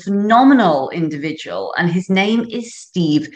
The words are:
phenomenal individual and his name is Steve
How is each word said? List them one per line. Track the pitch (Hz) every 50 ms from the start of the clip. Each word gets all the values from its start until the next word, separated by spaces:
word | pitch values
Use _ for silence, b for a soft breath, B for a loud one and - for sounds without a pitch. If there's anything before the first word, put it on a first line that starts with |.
| -
phenomenal | 190 202 202 202 214 226 233 262 269 285 254 220 180 151 139 135 -
individual | - 160 165 156 151 147 143 160 151 156 - - 87 92 98 90 - -
and | 170 170
his | 170 185 180 -
name | 190 185 196 208 220 233 226 -
is | - 240 233 - -
Steve | - - - - 180 170 156 147 151 151 B B